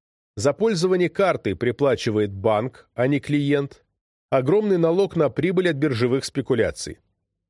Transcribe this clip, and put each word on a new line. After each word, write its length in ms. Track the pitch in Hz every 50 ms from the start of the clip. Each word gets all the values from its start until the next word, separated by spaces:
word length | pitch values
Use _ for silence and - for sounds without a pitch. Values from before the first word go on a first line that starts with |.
| _ _ _ _ _ _ _
За 180 | 104 104 143 139
пользование 560 | - 208 226 214 160 175 185 190 180 175 156
картой 460 | - - 196 180 147 120 - 110 92
приплачивает 760 | - 120 123 113 - 139 139 120 - - 117 104 107 104 101
банк, 560 | 98 98 98 110 107 104 113 120 - - - _ _
а 140 | - 123
не 120 | 135 147 135
клиент. 640 | - - 147 147 143 143 143 143 143 139 - - _ _ _ _ _ _ _ _ _ _
Огромный 480 | 127 135 127 139 185 214 214 208 190
налог 380 | 175 165 165 170 190 196 180 -
на 140 | 165 151 127
прибыль 400 | - - - 180 180 185 185 175
от 80 | 151
биржевых 460 | 135 147 151 127 110 123 120 127 139 -
спекуляций. 760 | - - 139 - - 131 117 104 80 - - - - - - _ _ _ _ _ _ _ _ _